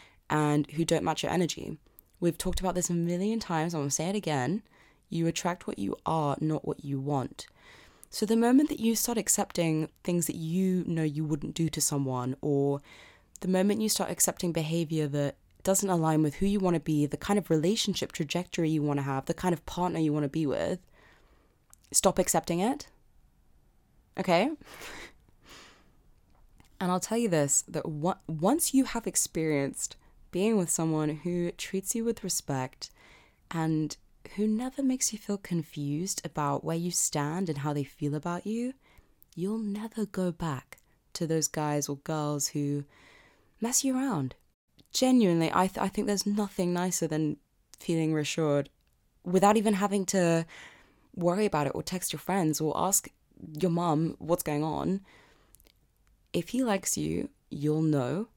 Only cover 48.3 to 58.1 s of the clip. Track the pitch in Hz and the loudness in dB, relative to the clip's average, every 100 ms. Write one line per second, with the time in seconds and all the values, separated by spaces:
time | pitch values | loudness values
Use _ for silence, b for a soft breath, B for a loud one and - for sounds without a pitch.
48.3 | - 156 143 143 _ _ _ _ _ - | 0 2 2 0 _ _ _ _ _ 0
49.3 | 185 202 214 214 202 202 196 185 190 170 | 4 6 6 4 2 0 0 0 2 4
50.3 | 165 165 B B B B B B - 175 | 2 0 B B B B B B -2 0
51.3 | 180 214 151 143 - - 185 - 151 - | 2 0 0 -2 -2 -6 -6 -6 -8 -2
52.3 | 196 160 151 156 - 185 196 - _ _ | 0 2 0 -2 0 0 0 -2 _ _
53.3 | - - 151 180 170 170 151 160 - 151 | -20 -14 -2 0 2 2 2 0 -2 -2
54.3 | 175 - 147 156 151 160 190 b b b | 0 0 -2 -2 -2 -2 -2 b b b
55.3 | b b b - _ _ _ _ _ _ | b b b -20 _ _ _ _ _ _
56.3 | 175 170 247 254 196 190 - 156 165 - | -6 -4 -2 0 0 -2 -4 -2 -2 -4
57.3 | _ - - 147 156 160 147 123 | _ -14 -4 0 2 2 2 0